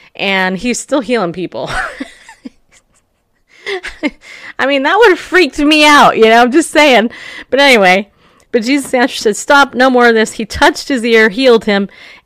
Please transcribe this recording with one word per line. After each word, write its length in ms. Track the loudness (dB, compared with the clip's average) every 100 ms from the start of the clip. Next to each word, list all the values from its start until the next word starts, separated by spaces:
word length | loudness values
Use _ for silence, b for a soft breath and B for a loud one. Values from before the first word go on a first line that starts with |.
| B -8
and 420 | -4 -2 -2 -4
he's 220 | -6 -6
still 220 | -4 -4
healing 320 | -2 -4 -4
people. 360 | -6 -10 -10 -10
<laughs> 60 | -8 -10 -12 -16 -20 -20 -20 -20 _ _ _ _ _ _ _ _ _ _ B -12 -12 B -10 -10 -10 B B B B
I 60 | -4
mean, 180 | -2
that 140 | 0 2
would 120 | 2
have 100 | 0
freaked 400 | -2 0 0 0
me 260 | 0 2 4
out, 320 | 4 4 4
you 80 | 4
know, 160 | 4
I'm 100 | 2
just 200 | 2 0
saying. 380 | 2 4 2 0 B B B B
But 100 | 0
anyway, 520 | 2 4 4 2 -2 b b b b
but 120 | -4
Jesus 300 | -2 -4 -2
answered, 240 | -2 -2 -2
said, 180 | -4 -4
"Stop, 380 | 0 2 2
no 160 | 0 0
more 180 | 2 2
of 80 | 2
this." 180 | 0
He 120 | -4 -10
touched 420 | 0 0 0 -4
his 160 | -4
ear, 240 | 0 2 2
healed 360 | 2 2 2 2
him, 240 | -2 -4 B B B